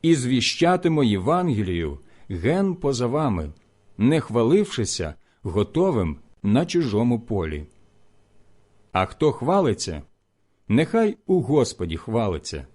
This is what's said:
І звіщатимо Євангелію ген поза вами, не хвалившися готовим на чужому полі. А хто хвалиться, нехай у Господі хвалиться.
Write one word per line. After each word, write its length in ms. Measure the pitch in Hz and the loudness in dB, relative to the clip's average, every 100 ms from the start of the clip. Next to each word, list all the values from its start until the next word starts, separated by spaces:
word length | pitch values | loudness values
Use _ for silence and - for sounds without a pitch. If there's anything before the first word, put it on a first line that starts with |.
І 140 | 160 160 | 4 2
звіщатимо 880 | 123 127 - - 170 180 175 156 | 2 0 0 2 2 2 2 2
Євангелію 960 | 127 101 95 175 180 110 95 85 80 71 - - - | 2 2 0 0 0 0 -2 -2 -4 -8 -16 -20 -10
ген 460 | 90 98 175 196 180 | -4 0 2 0 -2
поза 320 | 139 127 120 | -2 -2 -2
вами, 440 | 143 147 92 76 - _ _ _ - | 0 0 -2 -4 -12 _ _ _ 0
не 220 | 113 156 | 2 2
хвалившися 920 | - 113 117 185 208 - - - 78 76 _ _ | 0 0 4 4 2 -4 -4 -4 -6 -8 _ _
готовим 760 | 101 90 101 160 190 127 85 71 - - | -4 -2 -2 0 0 0 -2 -4 -14 -8
на 220 | 101 113 175 | 0 0 2
чужому 540 | 175 143 104 120 117 | 0 0 0 0 0
полі. 460 | 117 104 80 76 76 _ _ _ - _ _ - _ _ _ _ _ | -2 -4 -4 -6 -12 _ _ _ -20 _ _ -20 _ _ _ _ _
А 140 | 92 92 | -2 -2
хто 260 | - 156 | 0 0
хвалиться, 720 | - 127 196 156 101 - 76 - _ _ _ _ _ _ | 0 0 2 2 0 -4 -8 -12 _ _ _ _ _ _
нехай 500 | 110 156 226 220 - - | 2 2 2 0 -2 0
у 160 | 185 | 0
Господі 560 | 110 151 156 - 85 78 | 2 2 2 -2 -6 -6
хвалиться. 720 | - 113 107 80 - 76 69 | -4 -2 -2 -4 -8 -12 -12